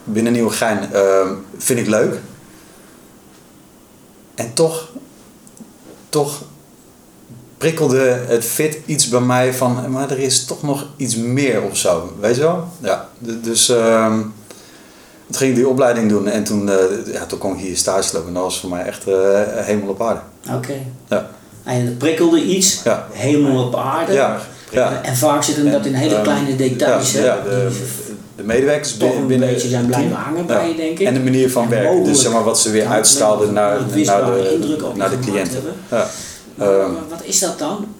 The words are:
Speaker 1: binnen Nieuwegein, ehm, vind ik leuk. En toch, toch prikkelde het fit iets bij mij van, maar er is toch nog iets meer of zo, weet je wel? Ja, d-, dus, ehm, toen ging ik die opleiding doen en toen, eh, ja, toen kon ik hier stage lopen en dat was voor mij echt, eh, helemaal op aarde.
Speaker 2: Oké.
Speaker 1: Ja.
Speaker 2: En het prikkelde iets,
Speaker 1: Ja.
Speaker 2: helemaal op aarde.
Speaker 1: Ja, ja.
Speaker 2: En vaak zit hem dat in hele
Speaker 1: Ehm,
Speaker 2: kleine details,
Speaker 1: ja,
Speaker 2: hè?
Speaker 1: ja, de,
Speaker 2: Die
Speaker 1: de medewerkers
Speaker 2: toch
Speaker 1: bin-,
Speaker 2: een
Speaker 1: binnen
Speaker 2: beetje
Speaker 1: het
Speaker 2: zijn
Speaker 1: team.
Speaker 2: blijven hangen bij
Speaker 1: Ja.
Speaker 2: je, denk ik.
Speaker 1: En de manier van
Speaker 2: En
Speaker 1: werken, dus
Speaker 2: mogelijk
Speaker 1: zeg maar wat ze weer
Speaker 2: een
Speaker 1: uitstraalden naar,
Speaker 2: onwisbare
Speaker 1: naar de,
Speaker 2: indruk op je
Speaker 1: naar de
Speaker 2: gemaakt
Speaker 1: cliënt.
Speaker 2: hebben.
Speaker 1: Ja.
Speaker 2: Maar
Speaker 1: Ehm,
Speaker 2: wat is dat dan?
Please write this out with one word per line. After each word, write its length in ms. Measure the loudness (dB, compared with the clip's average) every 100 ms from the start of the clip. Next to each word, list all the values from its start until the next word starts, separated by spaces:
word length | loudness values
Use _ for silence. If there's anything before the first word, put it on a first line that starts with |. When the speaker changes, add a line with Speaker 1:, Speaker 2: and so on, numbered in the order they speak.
Speaker 1:
binnen 300 | -4 0 2
Nieuwegein, 600 | 2 0 0 0 0 0
ehm, 340 | 2 4 4 2 -4 -12 -8
vind 220 | -2 -2
ik 80 | 2
leuk. 320 | 2 2 -2 -10 -20 -20 -20 -20 -20 -20 -20 -20 -20 -20 -20 -20 -20 -20 -20 -20 -20 -20 -20 -20 -10
En 180 | -8
toch, 340 | 0 0 0 -10 -16 -18 -20 -20 -20 -20 -20 -20 -20 -20 -20 -6
toch 320 | -2 -2 -6 -14 -20 -20 -20 -20 -20 -20 -20 -20 -20 -20 -4
prikkelde 640 | -2 0 2 4 4 2 2
het 180 | 0 0
fit 320 | -2 -2 -2 -6
iets 220 | -2 2
bij 100 | 2
mij 340 | 2 2 2
van, 380 | 2 0 0 -4
maar 200 | -4 -4
er 80 | -2
is 260 | 0 -2 -2
toch 180 | -6
nog 220 | -4 -4 -6 -8
iets 180 | -6 -4
meer 460 | -2 0 0 0
of 140 | -2 -2
zo, 340 | 0 0 -2 -4
weet 160 | -2 2
je 60 |
wel? 220 | 0 0 -6 -8
Ja, 280 | -4 -4 -6 -14 -10
d-, 180 | -8
dus, 260 | -4 0 2
ehm, 500 | 4 4 4 2 0 -4 -10 -20 -20 -20 -20 -20 -20 -20 -20 -10
toen 80 | -2
ging 120 | 2
ik 60 | 4
die 120 | 2
opleiding 420 | 4 2 2 2
doen 180 | 2 2
en 160 | -2
toen, 260 | -2 -2 2
eh, 60 | 4 2 0 -6
ja, 120 | -8 -8
toen 140 | -6
kon 140 | -6
ik 60 | -6
hier 180 | -6 -2
stage 320 | 0 0 -2
lopen 140 | -4 -6
en 60 |
dat 100 | -4
was 160 | -4 -4
voor 100 | -6
mij 160 | -6 -6
echt, 220 | -8 0
eh, 80 | 2 4 2 0
helemaal 440 | -4 -2 -2 -2
op 120 | -4
aarde. 180 | -2 -4 -8 -18 -8 -6
Speaker 2:
Oké. 180 | -6 -10 -10 -14 -4
Speaker 1:
Ja. 200 | -4 -4 -16 -20 -18
Speaker 2:
En 220 | -6 -2 -2
het 120 | -2
prikkelde 440 | -2 2 4 4
iets, 380 | 2 2 0 0
Speaker 1:
Ja. 240 | 0 -2 -4
Speaker 2:
helemaal 540 | -4 0 2 4 2 0
op 100 | -2
aarde. 380 | -2 -2 0
Speaker 1:
Ja, 260 | 2 2 -2 -8 -18 -4
ja. 300 | 0 0 0
Speaker 2:
En 120 | -4 0
vaak 260 | 2 2
zit 120 | 0 2
hem 160 | 2
dat 140 | 2 0
in 80 |
hele 200 | 0 2 2
Speaker 1:
Ehm, 80 |
Speaker 2:
kleine 320 | 2 0 0 0
details, 560 | 0 2 2 2 2
Speaker 1:
ja, 80 | 2
Speaker 2:
hè? 60 | 2
Speaker 1:
ja, 100 | 0
de, 240 | 0 0 0
Speaker 2:
Die 160 | -2 -6 -8 -12 -14 -16 -10
Speaker 1:
de 80 |
medewerkers 540 | -2 2 2 0 -2 -2
Speaker 2:
toch 120 | 0
Speaker 1:
bin-, 100 | 0
Speaker 2:
een 60 | 2
Speaker 1:
binnen 200 | 2 2
Speaker 2:
beetje 140 | 0
Speaker 1:
het 100 | 0
Speaker 2:
zijn 200 | 0 0
Speaker 1:
team. 80 | 2 0
Speaker 2:
blijven 100 | -2 -4
hangen 200 | -4 0
bij 160 | 0
Speaker 1:
Ja. 60 | 0
Speaker 2:
je, 80 | -2
denk 240 | -4 0
ik. 80 | 0
Speaker 1:
En 60 |
de 60 | 2
manier 320 | 2 4 2
van 120 | 2
Speaker 2:
En 60 | 2
Speaker 1:
werken, 180 | 2 4
dus 60 | 4
Speaker 2:
mogelijk 220 | 4 4
Speaker 1:
zeg 100 | 4
maar 120 | 2
wat 160 | 2 0
ze 100 | 2
weer 140 | 2 2
Speaker 2:
een 60 |
Speaker 1:
uitstraalden 640 | 2 4 4 4 4 2
naar, 260 | 2 2 0
Speaker 2:
onwisbare 460 | 0 0 4 4 4
Speaker 1:
naar 100 | 0
de, 100 | 2
Speaker 2:
indruk 300 | 0 0 -2
op 80 | -4
je 60 | -2
Speaker 1:
naar 120 | -2
de 60 | -2
Speaker 2:
gemaakt 160 | -2
Speaker 1:
cliënt. 220 | -2 -2
Speaker 2:
hebben. 200 | -6 -8 -12 -4
Speaker 1:
Ja. 160 | -2 -2 -6 -14 -16 -18 -2
Speaker 2:
Maar 120 | 2
Speaker 1:
Ehm, 220 | 4 2 -4 -8
Speaker 2:
wat 100 | -12
is 160 | -4 -2
dat 200 | -2 -4
dan? 260 | -6 -6 -8